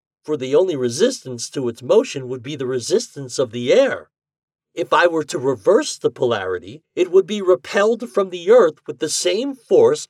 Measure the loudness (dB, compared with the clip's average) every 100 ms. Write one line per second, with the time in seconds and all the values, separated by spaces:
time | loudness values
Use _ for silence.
0 | _ _ -8 -6 0 2 2 0 -2 0
1 | 0 0 -12 -12 -10 -6 -6 -8 2 2
2 | 2 -8 -10 -10 -10 -8 -4 -4 -2 -2
3 | -2 -14 -12 -4 -4 -4 2 4 4 -2
4 | -12 _ _ _ _ _ _ -10 0 2
5 | 4 2 -4 -4 -4 -2 2 2 0 -4
6 | -6 -2 -2 -2 -4 -8 -10 -20 _ -4
7 | 2 2 2 -4 0 0 0 0 0 0
8 | -4 -4 -4 -6 4 6 6 0 -14 -8
9 | -6 -2 -2 -2 -4 -8 2 4 4 2
10 | -8